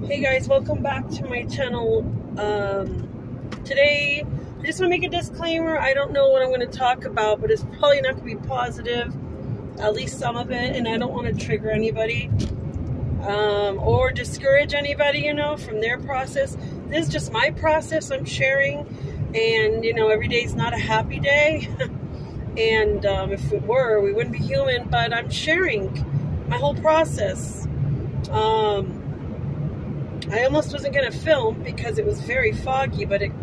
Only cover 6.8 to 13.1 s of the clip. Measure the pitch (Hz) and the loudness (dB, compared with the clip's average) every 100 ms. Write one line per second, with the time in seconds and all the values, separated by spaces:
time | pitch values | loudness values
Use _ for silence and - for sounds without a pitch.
6.8 | 254 247 254 - 214 208 214 220 - - | 2 2 -2 0 2 2 2 2 0 2
7.8 | 294 285 262 254 240 226 - 262 247 226 | 4 6 4 -2 -6 -8 -6 -2 -2 -4
8.8 | 233 240 240 - - - - - - - | -4 -4 -4 -8 -10 -10 -8 -8 -8 -2
9.8 | 208 208 - - 247 233 240 247 254 254 | -2 0 -4 -4 -4 -4 -4 -2 -2 -2
10.8 | 226 226 240 247 233 220 - 214 214 214 | -2 0 -2 -2 -4 -4 -2 -2 0 0
11.8 | 226 220 220 240 - - - - - - | 0 0 0 0 0 0 0 -4 -6 -6
12.8 | - - - | -4 -4 -2